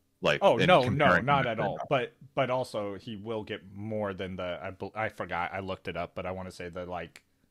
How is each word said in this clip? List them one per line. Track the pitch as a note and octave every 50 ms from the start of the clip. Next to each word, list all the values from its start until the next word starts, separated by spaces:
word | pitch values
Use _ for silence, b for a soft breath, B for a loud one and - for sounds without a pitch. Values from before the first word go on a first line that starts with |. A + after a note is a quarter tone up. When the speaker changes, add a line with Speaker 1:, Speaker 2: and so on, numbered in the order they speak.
| _ _ _ _ F2
Speaker 1:
Like, | E2 D2 -
Speaker 2:
Oh, | G3+ F#3 -
Speaker 1:
in | - F#2
Speaker 2:
no, | F3+ F#3 D3+
no, | B2+
Speaker 1:
comparing | B2 F#2 - D3 - F2+ E2+ A2+
Speaker 2:
not | C3+ C#3+ C3+ B2+
Speaker 1:
him | A#2+
Speaker 2:
at | A2+
Speaker 1:
to | A2 G#2+
Speaker 2:
all. | G2 E2
Speaker 1:
Kareem | -
Hunt. | - -
Speaker 2:
But, | D3+ B2+ A#2+ - - _ - - _
but | C#3+ C3 B2
also | B2+ C3 B2 - - A2 G2+ G2+ G2+
he | F#2+ - A#2+ A2
will | G2 G2+ A2+ A2+ G#2+ G2+
get | G#2+ G#2+ F#2 - G2 G2
more | G2 G#2 A2 G#2+ G#2+ G#2 G2 F#2+
than | F2+ G2 F#2 F#2+
the, | F#2 F#2 F2+ E2+ D2
I | D#2+ F#2+
bel-, | F#2+ - G2 G2 -
I | G#2+ A2 G#2
forgot, | - - G2+ F2 F2 E2+ F2 - -
I | G2
looked | G2 F#2+ F#2 - -
it | G2 E2+
up, | E2 E2+ - _
but | - F2+
I | F2+
wanna | F#2 F#2 F#2 F#2
say | - - F2+ F2
the, | E2 F2+ F2+
like, | F2 F2+ F2 E2+ E2+ - - _ _ _ _ _ _